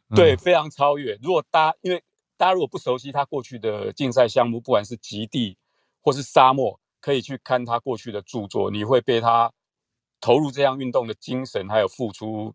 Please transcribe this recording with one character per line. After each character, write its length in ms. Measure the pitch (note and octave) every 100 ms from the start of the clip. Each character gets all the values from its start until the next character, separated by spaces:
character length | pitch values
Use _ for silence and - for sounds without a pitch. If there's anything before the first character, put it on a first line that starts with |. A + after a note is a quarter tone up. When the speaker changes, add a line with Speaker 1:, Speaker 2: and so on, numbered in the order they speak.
| -
Speaker 1:
那， 80 | A2
Speaker 2:
嗯。 20 |
Speaker 1:
对， 180 | E3 C3
非 160 | F3
常 160 | E3+ D3+
超 280 | - C#3+ D3
越。 220 | B2+ G#2
如 100 | C3+
果 120 | E3+ -
大 180 | D#3+ D#3
家， 80 | -
因 100 | F3+
为 100 | F3 - _ _ -
大 100 | F3+
家 60 |
如 60 | F#3
果 80 | C#3
不 120 | F#3+
熟 180 | - B2
悉 140 | C#3
他 120 | C#3+
过 200 | C#3 C#3
去 160 | - A#2+
的 340 | A2 G#2 G2+
竞 180 | - C3+
赛 160 | B2 A#2+
项 220 | C3 A#2+
目， 100 | A#2
不 120 | B2
管 120 | A2
是 140 | G2+ -
极 300 | - G2+ A2
地 300 | C3+ G#2+ F2+ _ _ _ _
或 100 | D3+
是 120 | C3+
沙 300 | C#3 D#3 C3
漠， 260 | C3+ A#2 - _ _
可 140 | -
以 80 | C#3
去 180 | - C3
看 200 | - B2+
他 140 | A#2 A#2
过 180 | C#3 A2+
去 160 | A#2+
的 100 | G#2
著 240 | - A#2+ G2+
作， 240 | A2+ G2
你 120 | G2+
会 180 | G#2+ B2+
被 180 | B2 A#2+
他 320 | A#2 A#2 A#2 - _ _ _ _ _ _
投 180 | - C3
入 100 | D3
这 120 | C3+
项 180 | C#3 C3+
运 120 | C3
动 140 | C3 A#2
的 60 |
精 320 | G#2+ - B2+ C3
神 220 | G#2+ G2
还 120 | G#2+
有 80 | G2
付 240 | - A#2
出 420 | - A2 A2 A2